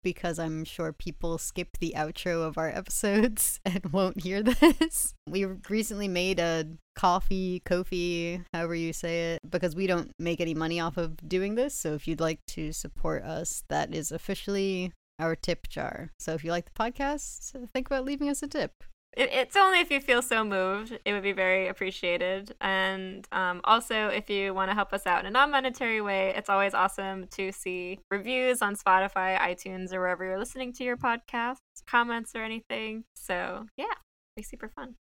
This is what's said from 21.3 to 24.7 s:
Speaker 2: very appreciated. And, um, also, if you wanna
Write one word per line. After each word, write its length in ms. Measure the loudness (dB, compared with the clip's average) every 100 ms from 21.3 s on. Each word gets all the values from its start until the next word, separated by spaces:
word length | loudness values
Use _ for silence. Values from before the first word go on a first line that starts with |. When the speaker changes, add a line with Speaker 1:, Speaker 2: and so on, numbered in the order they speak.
Speaker 2:
very 360 | 2 4 4 2
appreciated. 880 | -2 -4 -2 0 0 0 -2 -6 -4
And, 680 | 0 2 2 0 -6 -10 -4
um, 280 | 0 0 0
also, 440 | 6 4 4 0 2
if 220 | 0 0
you 240 | -2 0
wanna 220 | 0 2